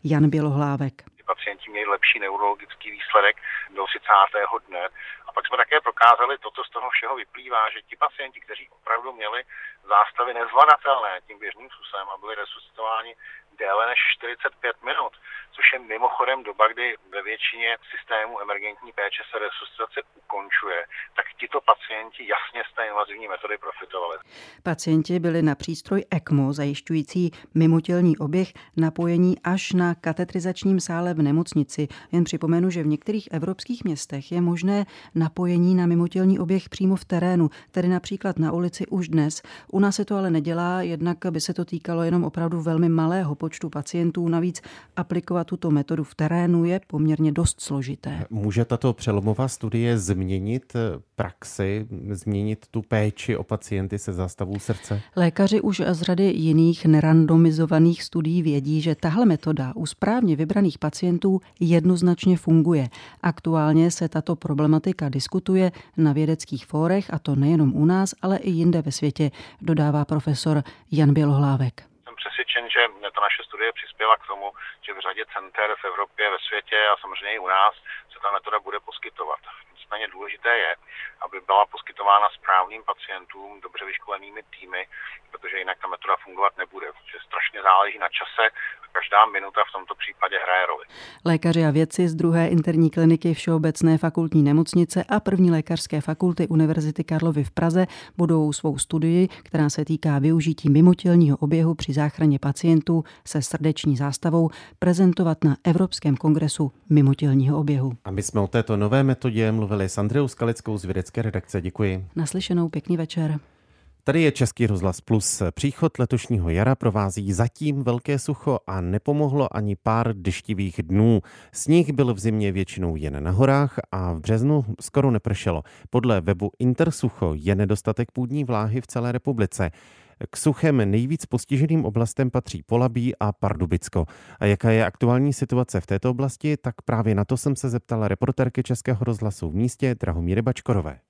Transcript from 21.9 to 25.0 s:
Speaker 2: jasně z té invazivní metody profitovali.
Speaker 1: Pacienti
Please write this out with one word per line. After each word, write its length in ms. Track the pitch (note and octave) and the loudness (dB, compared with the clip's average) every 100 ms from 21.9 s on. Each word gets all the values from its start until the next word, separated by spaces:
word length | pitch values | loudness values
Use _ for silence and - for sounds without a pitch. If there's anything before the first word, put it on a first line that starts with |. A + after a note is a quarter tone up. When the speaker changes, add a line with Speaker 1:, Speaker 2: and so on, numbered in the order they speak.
| A2 A2 - G#2 G2+ | -12 -12 -16 -6 -4
Speaker 2:
jasně 260 | - A#2+ A2+ | -4 -10 -10
z 20 | - | -6
té 60 | A2 | -6
invazivní 360 | G#2 G2+ G2+ G#2+ | -4 -6 -8 -12
metody 220 | F#2 G#2 G#2 - | -10 -8 -10 -10
profitovali. 520 | - F#2 F#2 F2 D#2+ - - - - | -16 -12 -8 -8 -10 -16 -20 -20 -10
Speaker 1:
Pacienti 500 | - D#3 - D#3+ | -6 -6 0 0